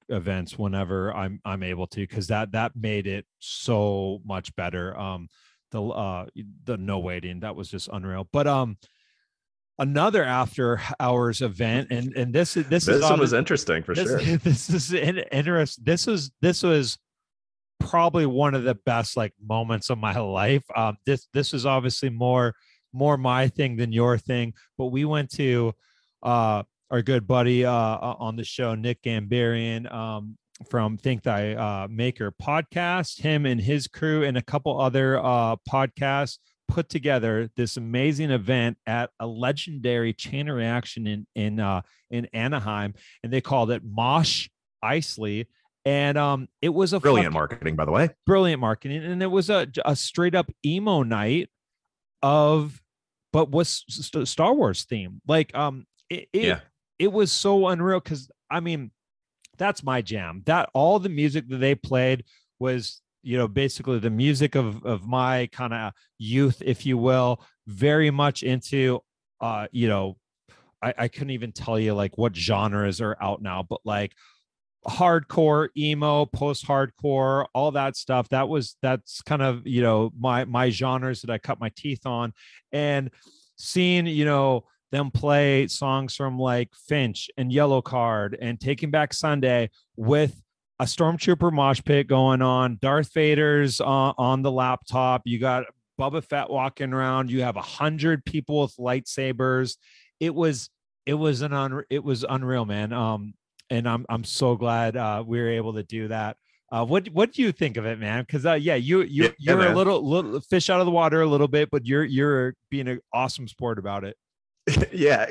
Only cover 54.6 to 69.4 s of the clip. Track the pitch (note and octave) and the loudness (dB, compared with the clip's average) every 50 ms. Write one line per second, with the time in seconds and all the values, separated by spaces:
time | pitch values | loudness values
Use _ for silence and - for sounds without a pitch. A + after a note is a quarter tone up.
54.6 | F#3+ G#2+ F#2 - - - B2 G#2+ F#2 F2+ G2 G2+ - - D#3 D#3+ D3+ - - C3+ | 2 2 0 -2 -4 -6 -6 -6 -6 -8 -12 -12 -2 2 2 2 2 0 -2 -2
55.6 | D3+ C#3+ C3+ C3 B2 _ _ _ _ _ F3 F3 - - - G3 - - - - | -2 -2 -4 -6 -14 _ _ _ _ _ -12 -12 -10 -4 -2 0 2 2 0 0
56.6 | - _ _ _ _ _ _ _ E3 G3+ F#3+ G#3+ G3+ F3 - - - G3+ G3+ G3 | -4 _ _ _ _ _ _ _ 0 2 4 2 2 2 2 0 2 2 4 4
57.6 | F#3+ F3+ F#3 E3 E3+ F#3 F#3+ F3+ - - D#3+ C3+ C3 C3 - _ _ _ D3 E3+ | 4 2 2 0 0 0 0 0 -2 -4 -8 -10 -10 -14 -20 _ _ _ -6 -4
58.6 | E3+ E3+ E3 D3+ C3 G#2+ - _ _ _ _ _ _ _ _ _ _ - _ - | -4 -4 -4 -6 -6 -10 -14 _ _ _ _ _ _ _ _ _ _ -20 _ -2
59.6 | F3+ G3+ G3 - C#3+ C3+ C3 B2+ G#2+ - A2+ G#2 F2+ E2 E2 F#2+ F#2 D3 D#3+ F3 | -2 -2 -2 -2 -2 -2 -2 -2 -2 -2 -6 -6 -6 -8 -10 -6 0 0 2 2
60.6 | - - - C3 D3 E3+ G3+ G#3 F3+ G3 E3 D3 D3+ D3 C3+ D#3+ A#2+ B2 C3 B2+ | 2 0 0 2 4 4 4 2 2 -2 -2 0 0 0 0 -2 -6 -6 -4 0
61.6 | B2+ C3+ C#3 - - - C3 B2+ B2+ B2+ C3 B2+ A#2 - _ _ _ _ _ _ | 2 2 2 0 -2 -2 0 2 2 2 0 0 -4 -12 _ _ _ _ _ _
62.6 | B2+ C3 B2+ B2 G#2+ - - - _ _ _ _ _ B2+ A#2+ B2 A#2+ G#2+ G2 C3+ | -4 -4 -2 -4 -6 -8 -14 -16 _ _ _ _ _ -4 -2 0 0 0 0 0
63.6 | C#3 C3+ - - B2+ C3 B2+ A2+ G#2 A#2 A2 A2 C3 D3 D3 C3 D3 C#3 - C#3 | 0 0 -2 -6 -4 -4 -2 -2 0 -2 0 2 2 2 4 2 2 2 2 0
64.6 | B2 A2 G#2 A2+ D2 B2 A2+ F#2+ F2+ A2+ B2+ B2+ B2+ B2+ B2+ B2+ B2 A#2+ - - | 0 0 -4 -6 -4 -4 -4 -4 -4 -2 0 0 2 2 0 0 -2 -4 -6 -8
65.6 | B2+ A#2 A#2 A2+ A2 G#2 - _ _ _ _ _ A2+ G#2+ A#2 C3 C#3 C3+ A#2+ - | -6 -6 -6 -6 -6 -8 -10 _ _ _ _ _ -8 -2 2 4 4 4 2 0
66.6 | - C3+ A#2+ - - C3+ B2+ A#2+ A#2 B2+ B2+ B2+ B2 B2 A#2+ - - _ _ _ | 0 -2 -2 -2 0 -2 0 2 2 4 4 4 2 2 0 -2 -6 _ _ _
67.6 | _ A2 G2+ F#2+ B2+ D3 D3+ D#3 D#3 D3+ C#3 C#3 D3 C#3+ C3 - - B2 B2+ B2+ | _ -16 -4 2 2 4 4 6 4 4 2 2 2 0 0 -2 -2 -2 -2 -2
68.6 | - - - C#3 C3 B2+ B2 - - _ _ _ _ _ _ _ | -2 -2 0 0 2 2 0 -2 -4 _ _ _ _ _ _ _